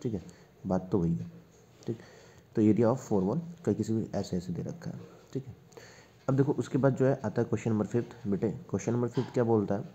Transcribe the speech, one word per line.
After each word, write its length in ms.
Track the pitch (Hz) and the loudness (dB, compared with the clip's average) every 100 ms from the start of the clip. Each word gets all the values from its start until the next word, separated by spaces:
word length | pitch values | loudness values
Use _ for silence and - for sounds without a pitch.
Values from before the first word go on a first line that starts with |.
ठीक 120 | 127 | -6
है, 80 | 104 80 - - - 92 | -6 -8 -18 -20 -12 -2
बात 220 | 92 90 | -2 0
तो 60 | 107 | 2
वही 160 | 85 | 2
है, 120 | 85 - - - - - - - | 0 -4 -14 -20 -20 -20 -18 -10
ठीक। 120 | 113 - - - - - - | -10 -10 -20 -20 -20 -8 4
तो 60 | |
area 220 | 107 107 | 6 6
of 160 | 113 131 | 4 2
four 180 | - 104 | 0 0
wall 160 | 92 139 165 - | 2 0 -4 -6
कहीं 100 | - | -2
किसी 180 | 104 110 | 0 0
भी 140 | 113 - | -2 -2
ऐसे 220 | 98 95 90 | -4 -4 -4
ऐसे 160 | 85 | -4
दे 100 | 85 | -6
रखा 280 | 87 - - | -8 -10 -10
है, 100 | - - - - | -12 -14 -20 -10
ठीक 140 | 135 - | -10 -10
है। 80 | - - - - - - - - | -16 -20 -20 -20 -20 -20 -12 -2
अब 80 | 135 | 2
देखो 160 | 139 | 2
उसके 260 | 139 123 139 | 2 -2 2
बाद 180 | 135 123 | 2 4
जो 100 | 131 | 2
है 140 | - | 2
आता 180 | 107 - | -2 -2
है 60 | 113 | 0
question 220 | 113 117 | 0 0
number 160 | 107 101 | 0 0
fifth। 300 | 117 117 - 101 | -2 -4 -6 -2
बेटे, 220 | 98 110 - - | 0 0 -2 -4
question 220 | - - | -4 0
number 160 | 120 120 | 0 0
fifth 240 | 127 117 | -2 -2
क्या 100 | - | 0
बोलता 300 | 117 113 101 | 4 4 2
है, 100 | 101 151 | -2 -4